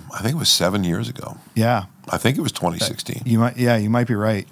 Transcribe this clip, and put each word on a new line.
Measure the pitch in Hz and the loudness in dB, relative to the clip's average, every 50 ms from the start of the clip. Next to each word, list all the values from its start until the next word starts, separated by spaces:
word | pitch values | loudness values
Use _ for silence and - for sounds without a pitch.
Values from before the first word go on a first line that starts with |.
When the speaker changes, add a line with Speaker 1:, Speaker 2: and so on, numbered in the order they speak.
| 80 - | -8 -12
Speaker 1:
I | - - 95 | -12 -4 -2
think | 113 151 | -2 -2
it | 165 | 0
was | - - | 2 2
seven | - - 90 90 95 107 90 | 2 2 2 2 2 0 0
years | 87 82 95 113 117 | 0 0 -2 -2 -6
ago. | - - - - - - - - - | -8 -10 -12 -14 -14 -16 -16 -6 0
Speaker 2:
Yeah. | 113 110 117 123 107 92 - - _ - - | 2 2 4 2 2 0 -4 -12 _ -10 -4
Speaker 1:
I | - 87 | -4 0
think | - 113 139 | 2 2 2
it | - | 2
was | 160 120 | -2 -4
twenty | - - 87 87 85 85 | -4 -2 -2 -2 0 0
sixteen. | - - - - - - - - 117 | -2 -4 -4 -6 -8 -8 -8 -6 -2
Speaker 2:
You | 123 113 113 | 2 2 4
might, | 117 123 117 123 | 4 2 2 0
yeah, | 123 120 120 110 | 2 2 4 2
you | 104 107 | 2 2
might | 113 120 120 110 | 2 0 2 0
be | 117 | 0
right. | 101 107 110 110 98 90 - | 0 0 0 0 -2 -4 -2